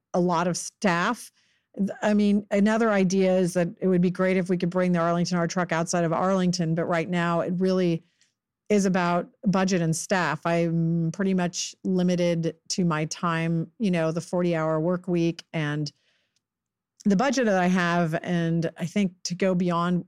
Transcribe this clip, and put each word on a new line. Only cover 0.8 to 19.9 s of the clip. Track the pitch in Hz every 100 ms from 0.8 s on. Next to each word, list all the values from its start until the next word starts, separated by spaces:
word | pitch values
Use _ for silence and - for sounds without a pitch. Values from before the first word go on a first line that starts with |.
| 196 170 202 233 - _ _ _ _ -
Th-, | 196 -
I | 214
mean, | 208 208 202 -
another | 202 214 220 233
idea | 202 185 196 185 185
is | 175
that | 180 170 -
it | 190
would | 180
be | 180
great | 180 185 185
if | 180
we | 175
could | 175
bring | 180 180
the | 170
Arlington | 170 175 175 175
Art | 165
Truck | 185 170
outside | 165 170 175 165
of |
Arlington, | - 185 190 180 180 160
but | 165 175
right | 170 165
now | 175 170 170
it | 170 180
really | 190 185 175 165 - _ _ _ _ _ -
is | 208 190
about | 185 175 175 - _ 202
budget | 190 190 185
and | 165 156
staff. | - 190 156 156 170
I'm | 170 170 165 165 170 165
pretty | 180 190
much | 185 175 - - -
limited | 196 185 180 175 175 165 165 - -
to | - 175
my | 151 160
time, | - 175 165 165 165 160 -
you | 202
know, | 170 160
the | 165
forty-hour | - 180 175 165 160 160
work | 170 180 180
week | 175 170 165 -
and | 165 147 151 147 - _ _ _ _ _ _ _ _ _ _
the | 202 190
budget | 277 254 220
that | 185
I | 180
have. | 185 175 175 160 165
And | - 170 165 165 165 -
I | 170
think | 208 185 - -
to | 175
go | 190
beyond | 180 175 170 175